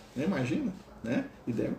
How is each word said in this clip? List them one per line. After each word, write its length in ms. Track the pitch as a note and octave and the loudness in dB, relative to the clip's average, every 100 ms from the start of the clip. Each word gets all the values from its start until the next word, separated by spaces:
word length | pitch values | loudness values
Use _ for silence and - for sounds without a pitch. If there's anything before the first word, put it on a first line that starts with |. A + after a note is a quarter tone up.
| - - | -10 -2
né? 100 | E3 | 2
Imagina, 480 | D3+ B2 F#3+ B3+ - - - | 2 4 2 2 -2 -10 -8
né? 220 | A2+ F3+ - - - | 0 0 0 -6 -2
E 40 | |
deram 220 | - - | 2 2